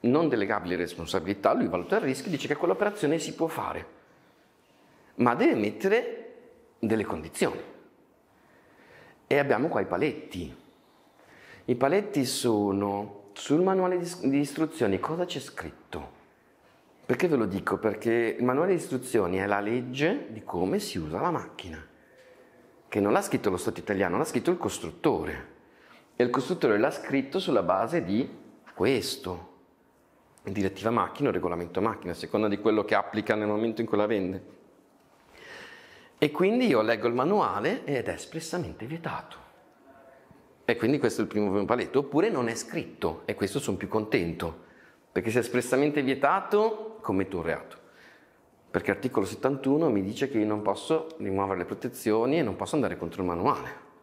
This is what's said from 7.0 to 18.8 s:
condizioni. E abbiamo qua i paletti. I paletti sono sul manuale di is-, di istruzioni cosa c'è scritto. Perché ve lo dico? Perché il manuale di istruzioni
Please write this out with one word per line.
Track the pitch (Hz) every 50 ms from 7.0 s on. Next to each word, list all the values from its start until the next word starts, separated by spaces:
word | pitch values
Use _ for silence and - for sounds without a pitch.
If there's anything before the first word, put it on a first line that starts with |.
| 101
condizioni. | - - 80 78 80 - - - 135 - - - - - - - - _ _ _ _ _ _ _ _ _ _ _ _ _ - _ _ _ - - - - - - - - _ _
E | _ 135 143
abbiamo | 143 135 120 104 135
qua | 165 - 110
i | 95
paletti. | - 92 90 135 151 - - - - - 90 85 73 - - - - _ _ _ _ _ _ _ _ _ _ - - - - - - - - -
I | - 127
paletti | 120 127 139 170 202 202 202 - 151 131
sono | 120 - - - 123 110 104 104 101 98 101 101 101 101 101 104 104 - - - - -
sul | - - - 143 160
manuale | 180 190 190 190 185 180 185
di | 180 170
is-, | 165 170 - -
di | 135 139 143
istruzioni | 147 139 - 156 160 151 - - 120 101 95 90
cosa | - - 156 170 180
c'è | 175 - 143
scritto. | 127 - - - - 78 - - - _ - 82 71 - - - - _ _ _ _ _ _ _ _ _ _ _ _ _ _ _ -
Perché | - 180 - 185
ve | 175 151
lo | 127 110
dico? | 95 95 98 - - 98
Perché | - - 110 101 - - 117 113 117 117 113 -
il | - 123
manuale | 123 127 139 170 196
di | 190
istruzioni | 165